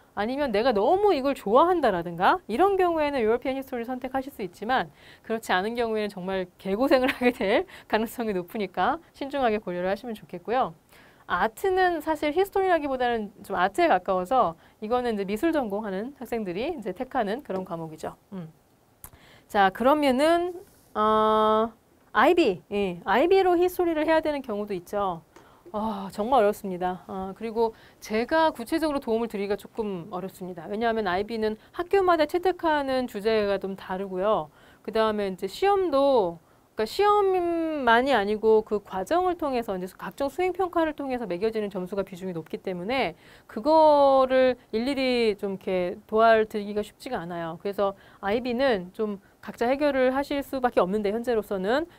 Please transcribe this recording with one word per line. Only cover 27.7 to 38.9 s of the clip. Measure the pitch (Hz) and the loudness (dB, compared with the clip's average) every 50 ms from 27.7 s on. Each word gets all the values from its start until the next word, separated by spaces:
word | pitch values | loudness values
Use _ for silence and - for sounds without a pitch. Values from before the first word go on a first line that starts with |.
| - - - - - _ | -2 -8 -20 -20 -20 _
제가 | - - 214 220 240 - 320 320 320 311 | -10 -4 -4 -4 -2 0 2 2 2 2
구체적으로 | 311 - 226 - 330 320 320 302 277 277 | 0 -2 -6 -4 -2 -2 -2 -2 -2 -2
도움을 | - 233 220 226 233 | -2 -2 -2 -2 -2
드리기가 | 226 - 196 202 196 208 | -4 -4 -6 -4 -4 -4
조금 | 196 - - - - 214 208 190 170 160 - | -6 -6 -12 -8 -6 -6 -4 -6 -8 -8 -10
어렵습니다. | - 180 190 185 - - 185 180 180 170 156 185 | -10 -10 -10 -10 -12 -12 -12 -12 -12 -12 -10 -8
왜냐하면 | 202 220 233 226 226 220 214 | -6 -2 -2 0 0 0 -2
아이비는 | 180 175 190 208 214 233 220 214 214 220 - - - | -2 -2 -2 -4 -4 -4 -2 -2 -2 -4 -4 -12 -16
학교마다 | - - 349 - 392 392 370 359 339 320 302 | -10 -8 -4 0 2 2 4 4 4 4 2
채택하는 | 302 - 349 349 370 359 - 349 320 302 294 277 269 262 254 254 | 0 0 0 0 0 -2 0 0 0 0 0 0 0 -2 -2 -2
주제가 | 240 - 202 196 226 220 214 208 202 196 | -4 -6 -4 0 2 2 2 2 2 0
좀 | 196 190 190 196 | -2 -2 -6 -8
다르고요. | 185 - - 185 185 202 190 185 180 190 214 214 170 151 151 _ - - - - _ - | -10 -8 -8 -6 -6 -6 -6 -4 -2 0 2 2 0 -2 -6 _ -20 -20 -20 -20 _ -14
그다음에 | 226 202 220 220 220 214 208 202 196 | -4 0 0 2 2 0 0 -2 -4
이제 | 185 - 190 | -4 -6 -8
시험도, | 190 - - 381 403 403 381 370 339 277 269 277 277 269 233 185 170 170 - _ _ _ _ _ _ - | -8 -4 0 2 2 2 2 2 2 2 4 4 4 4 4 2 2 -2 -8 _ _ _ _ _ _ -6
그러니까 | - 214 | -6 -6
시험만이 | 220 - - 403 415 415 415 392 381 370 359 349 339 339 330 320 320 311 285 254 233 226 247 262 285 262 | -4 0 2 4 4 4 4 4 2 2 2 0 0 -2 -2 -2 -2 -4 0 2 4 4 4 4 4 2
아니고 | 208 196 202 214 208 220 220 220 214 214 | 2 2 0 -2 0 4 4 4 4 4
그 | - 214 202 - | 0 -6 -6 -6
과정을 | - | -6